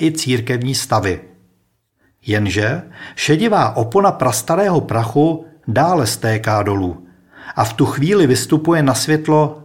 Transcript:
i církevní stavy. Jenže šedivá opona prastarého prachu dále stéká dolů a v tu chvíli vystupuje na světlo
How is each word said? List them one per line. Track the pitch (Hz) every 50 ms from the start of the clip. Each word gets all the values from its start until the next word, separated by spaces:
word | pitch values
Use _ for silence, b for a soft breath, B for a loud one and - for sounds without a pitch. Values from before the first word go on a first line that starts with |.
i | 160 160 156
církevní | 156 - 131 127 117 113 117 127 120 123 131 131
stavy. | - - - 117 107 95 98 87 78 - - - _ _ _ _ _ _ _ _ _ _ _ _ _ _ _ _ _ _
Jenže | - 104 104 104 98 95 104 104 113 143 180 - B B B B B B
šedivá | - - - 151 160 220 233 214 180 131 107 113
opona | 127 113 113 - 196 202 190 -
prastarého | - - 127 117 - - - 165 175 208 196 175 147
prachu | 107 - 107 113 113 113 - 143 151 165 160 - B B B B B -
dále | 107 123 147 175 185 160 123
stéká | 110 - - - 113 110 107 110 110 107 104 101
dolů | 101 101 98 92 90 85 - B B B B B B B B B B B
a | - 110
v | 113 -
tu | - 139
chvíli | 113 107 131 139 175 208 202 165
vystupuje | 123 127 - - - 160 147 156 165 170 160 147
na | 135 123
světlo | - - 151 156 156 156 160 156 156 151 - - -